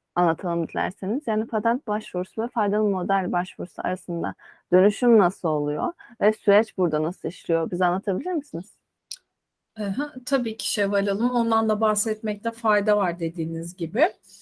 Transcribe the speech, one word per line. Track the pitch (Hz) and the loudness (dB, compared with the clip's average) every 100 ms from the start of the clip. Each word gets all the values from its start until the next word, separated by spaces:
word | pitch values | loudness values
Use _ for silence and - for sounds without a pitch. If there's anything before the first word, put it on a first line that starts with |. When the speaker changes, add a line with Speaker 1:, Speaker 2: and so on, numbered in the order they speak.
| _ | _
Speaker 1:
anlatalım | - 175 160 180 170 160 | 0 2 0 -2 -2 -4
dilerseniz. | 170 170 - 190 254 - | -2 -4 -4 -4 -4 -2
Yani | 214 226 | -2 -2
patent | 220 226 254 - | -2 0 -2 -2
başvurusu | 214 208 180 185 - | -6 -4 -6 -6 -6
ve | 240 | -6
faydalı | 240 208 208 214 | -2 0 2 0
model | 190 208 196 185 | 0 0 -2 0
başvurusu | 233 180 - 175 - | -2 -4 -8 -12 -6
arasında | - 185 - 170 175 - - - - | -6 -6 -6 -6 -6 -8 -16 -20 0
dönüşüm | 185 196 208 247 226 | 4 4 4 4 6
nasıl | 180 - 170 | 6 2 -2
oluyor | 151 147 151 226 - - 233 | -2 -2 -2 -4 -6 -14 0
ve | 208 | 0
süreç | 214 - 202 220 - | 2 4 4 4 0
burada | 180 151 | 0 0
nasıl | 156 - - | -2 -4 -8
işliyor? | - - 165 165 | -8 -2 -2 0
Bize | 180 | 0
anlatabilir | 180 180 208 190 320 | 0 0 -2 -4 -2
misiniz? | 349 - 170 185 _ _ _ - - _ _ _ _ _ - | -4 -6 -10 -12 _ _ _ -16 -16 _ _ _ _ _ -8
Speaker 2:
Hı | |
hı, | 202 202 294 - 247 | -6 -4 -6 -8 -2
tabii | 269 233 214 | -2 0 -4
ki | - | -4
Şevval | - 196 202 202 | 0 2 2 2
Hanım. | 196 240 | 0 0
Ondan | 247 226 226 220 | 2 2 2 2
da | 208 | 2
bahsetmekte | 220 208 226 214 220 202 233 | 2 2 0 -2 -4 -4 -6
fayda | 233 226 208 202 208 | -4 0 2 2 2
var | 185 175 | 2 -2
dediğiniz | 165 170 160 165 170 175 | -4 -4 -6 -6 -8 -8
gibi. | 160 202 320 - - - | -4 2 2 0 -20 -18